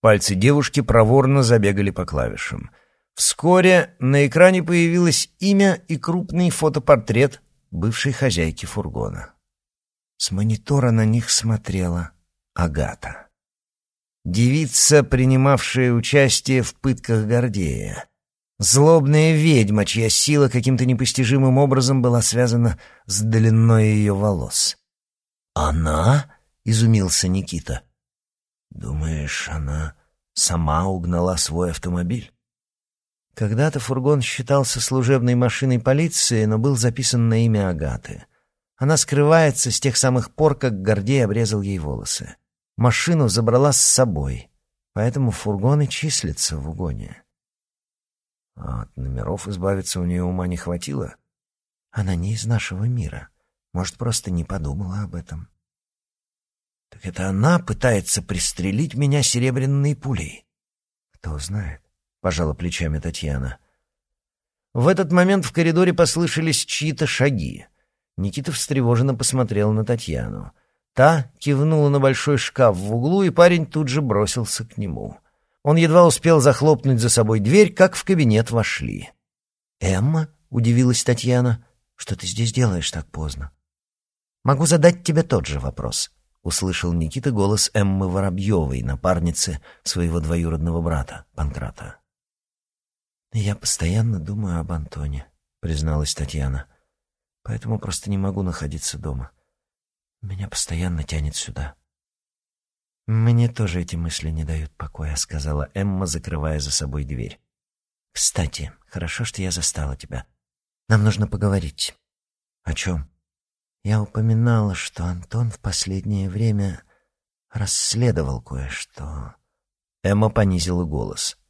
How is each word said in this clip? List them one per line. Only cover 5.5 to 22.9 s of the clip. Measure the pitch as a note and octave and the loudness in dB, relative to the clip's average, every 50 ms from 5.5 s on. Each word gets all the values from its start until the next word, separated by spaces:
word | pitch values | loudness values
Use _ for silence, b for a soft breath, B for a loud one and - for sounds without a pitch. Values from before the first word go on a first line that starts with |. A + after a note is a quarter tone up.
| G3 G3 G3+ F#3+ E3+ - - | 4 6 6 4 4 2 -2
и | - E3 | -6 -6
крупный | - - E3+ E3+ F3+ - - D#3+ F3 F3+ E3+ | -4 -2 -2 -2 -2 -4 -4 -2 0 0 0
фотопортрет | - - D#3 D#3 C3+ D3 - - D3 A2+ - - G#2+ A#2 C#3 C#3 - - _ _ _ _ _ _ | 0 2 0 0 0 0 4 4 2 2 4 0 2 2 2 2 0 -8 _ _ _ _ _ _
бывшей | F2 E2+ F2+ A2+ A2+ - - C#3 | -6 -2 -2 -2 -2 -2 -4 -4
хозяйки | B2 - C#3 B2+ F2 E2+ D#2+ D#2+ D#2 - - | -2 0 -2 0 0 0 -2 -2 -4 -8 -12
фургона. | D#2 - G#2+ - D#2 - - A1 G1+ G1+ G1+ - - _ _ _ _ _ _ _ _ _ _ _ _ _ _ _ _ _ | -10 -8 -8 -8 -6 -6 -6 -6 -6 -8 -10 -14 -16 _ _ _ _ _ _ _ _ _ _ _ _ _ _ _ _ _
С | - - - | -8 -6 -6
монитора | F#2+ F#2+ G#2 A2 A2 G#2 - - C#3+ C#3 B2+ A#2+ | -2 -2 0 0 0 -2 -2 0 0 2 2 4
на | A2+ A2+ A2 | 4 4 4
них | G#2+ A2+ A#2+ A#2 - | 2 2 0 0 0
смотрела | - - A2 A2+ A2 G#2+ - - F#2 F#2+ F2+ F2 E2+ F2 E2 - _ _ _ _ _ _ _ _ - | -2 -2 0 0 -2 -2 -2 -4 -4 -2 -2 -2 -2 -4 -6 -8 _ _ _ _ _ _ _ _ -4
Агата. | - F2 E2 C#2+ D2+ C2 - - - - - - - - _ _ _ _ _ _ _ _ _ _ _ _ _ _ _ _ _ _ _ - | -2 -2 0 0 -2 -4 -4 -6 -10 -12 -14 -14 -14 -18 _ _ _ _ _ _ _ _ _ _ _ _ _ _ _ _ _ _ _ -10
Девица, | E2+ F2+ A2+ A#2+ B2 C3+ D#3+ D#3 B2 - - - - D3+ D3 A#2+ | -4 0 2 2 4 4 2 0 0 0 2 4 6 6 6 6
принимавшая | - - B2+ B2+ C3 C3 C3 C3+ C#3 C#3 G#2+ - - - C3 B2+ B2 A#2+ | 4 2 2 4 4 4 4 4 4 4 2 0 -2 0 0 2 2 2
участие | A#2 A2 - C#3 C#3+ C#3 B2+ - - - B2+ C3 B2+ A2 | 2 0 2 4 4 4 4 2 0 0 0 0 0 0
в | - - | -2 -6
пытках | _ - C#3 A#2+ A#2+ - - A2+ A2 G#2+ | _ -2 -2 -2 -2 -2 -2 0 0 2
Гордея. | G#2+ A#2+ A#2+ B2 A#2+ G2+ G2+ F2 D2 B1 G#1+ G1+ G1+ G1+ - - _ _ _ _ _ _ _ _ _ _ - | 2 0 0 0 0 -2 -2 -2 -2 -2 -4 -6 -8 -10 -12 -14 _ _ _ _ _ _ _ _ _ _ -4
Злобная | G2+ - B2+ C#3 D3 D#3+ E3 D#3+ C3+ C#3 D3+ D3+ D#3 D#3+ D#3+ | 0 2 4 6 8 8 8 6 6 4 4 4 6 4 4
ведьма, | D3+ D#3 E3 D3+ A#2+ G#2+ G2+ G#2 G#2+ G2+ | 4 4 6 6 6 4 4 2 0 0
чья | - - A2+ A2+ A2 | 0 0 0 0 2
сила | - - - C#3+ D3+ C#3+ C#3 A#2+ | 2 0 2 2 4 4 4 4
каким-то | A#2+ B2+ A#2 C3 C3 A2+ B2+ | 2 0 2 2 2 2 2
непостижимым | B2+ B2+ A2 C3 - - C3 B2+ A2 C#3 C3+ C3+ C3 B2+ | 0 2 0 0 -2 0 0 0 2 4 4 4 4 4
образом | C3+ C#3+ C3+ C3 C3 B2 C3 C3+ C3 | 4 4 4 4 2 2 2 2 2
была | A#2+ B2 A#2+ A#2+ | 2 4 2 2
связана | A2 - A2+ A#2+ B2 A#2 A#2 A#2+ A#2 A2+ D#2+ B B B | 2 0 2 2 2 2 2 2 2 2 0 B B B